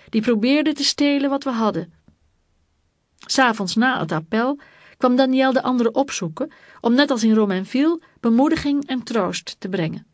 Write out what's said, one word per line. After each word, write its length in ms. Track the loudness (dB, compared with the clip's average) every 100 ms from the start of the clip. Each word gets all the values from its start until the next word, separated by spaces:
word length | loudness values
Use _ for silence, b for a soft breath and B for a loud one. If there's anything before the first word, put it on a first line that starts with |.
| B
"die 140 | -2
probeerden 520 | 0 2 2 2 0
te 100 | -2
stelen 460 | -2 0 2 2 0
wat 140 | -2
we 60 | -4
hadden." 420 | -2 -2 -2 -6 _ _ _ _ _ _ _ _ _ _ _ _ _ -4
's 120 | 2
Avonds 360 | 2 0 -2
na 260 | 0 0 0
het 120 | -4
appel 460 | -6 -4 -2 -2 -4 B B B B
kwam 200 | 2 2
Danielle 360 | 2 2 2
de 100 | 0
anderen 320 | 0 0 0
opzoeken 580 | 0 -2 -4 -8 -6 -10 B B B
om, 140 | 0
net 160 | 2 2
als 140 | 2
in 100 | 2
Romainville, 680 | 4 2 -2 -2 0 0 -2 b b
bemoediging 680 | 0 2 2 2 0 -2 -2
en 160 | -6
troost 540 | -4 -2 -2 -4 -10 -12
te 100 | -6
brengen. 380 | -4 -4 -6 -14